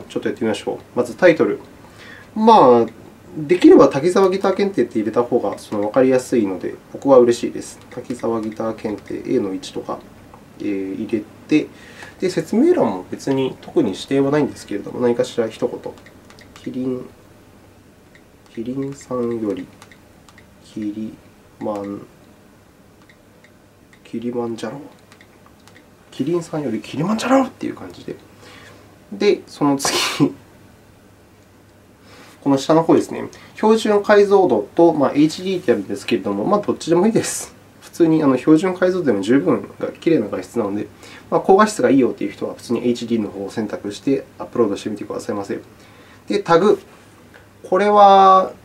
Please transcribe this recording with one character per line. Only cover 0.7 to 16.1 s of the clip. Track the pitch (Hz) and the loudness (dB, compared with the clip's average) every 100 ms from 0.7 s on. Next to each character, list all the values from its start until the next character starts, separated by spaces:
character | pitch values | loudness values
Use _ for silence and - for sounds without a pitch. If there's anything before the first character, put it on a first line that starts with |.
う。 | 73 - - | -10 -8 -4
ま | |
ず | - - | -4 2
タ | 180 | 4
イ | - | 4
ト | |
ル。 | 101 - - - - - - - - 214 | 0 -2 -10 -20 -20 -20 -20 -20 -12 0
ま | 220 185 131 120 113 | 6 6 8 6 2
あ、 | - - - - 156 | -6 -20 -20 -16 -8
で | 147 180 | -2 6
き | 320 | 8
れ | 349 | 8
ば | - | 8
滝 | 139 175 | 4 0
沢 | 196 185 | 2 2
ギ | 190 | 2
タ | 196 | -2
ー | |
検 | 185 196 127 | 0 -2 -2
定 | |
っ | 113 | -2
て | 113 | -2
入 | 107 | -2
れ | |
た | 117 | -2
方 | - 120 | 0 0
が | 101 - | -2 -6
そ | - 107 | -8 -4
の | |
分 | 107 | -2
か | 135 | 2
り | 131 | 2
や | 127 | 2
す | - 123 | 0 -2
い | 95 | -2
の | 90 | -4
で、 | - - - | -10 -12 -18
僕 | - 139 | -4 4
は | 127 | 6
嬉 | 120 120 | 6 2
し | - | -4
い | |
で | - | -8
す。 | - - - | -14 -18 -18
滝 | - - 120 | -16 -12 -8
沢 | 120 113 | -6 -4
ギ | 110 | -6
タ | 107 113 | -8 -8
ー | 107 | -8
検 | 113 101 | -10 -10
定 | - - - | -10 -10 -4
A | - | -2
の | 98 | -2
一 | 95 - | -8 -10
と | 92 | -14
か、 | - - - - - - - - | -12 -12 -14 -20 -20 -20 -20 -10
え | |
ー、 | 104 98 95 | -6 -6 -6
入 | 98 107 | -8 -6
れ | 110 - - - | -6 -8 -14 -2
て、 | 151 - - - - - - | -2 -2 -12 -20 -20 -20 -8
で、 | 185 | -6
説 | 175 - 214 | -4 -2 0
明 | 330 | 2
欄 | 349 113 | 2 0
も | 92 - | -4 -10
別 | - - | -10 -4
に | 135 131 - | -2 -2 -6
特 | - 180 | -6 -2
に | 101 | -2
指 | 92 - | -4 -4
定 | 139 | 0
は | 139 | 2
な | 147 | 0
い | |
ん | 120 | -2
で | - | -6
す | - | -10
け | 101 | -10
れ | |
ど | - | -8
も、 | 117 | -2
何 | 123 120 | -2 0
か | 123 | -4
し | - | -4
ら | 110 | -6
一 | - 123 | -4 -6
言。 | - - - - | -6 -14 -16 -20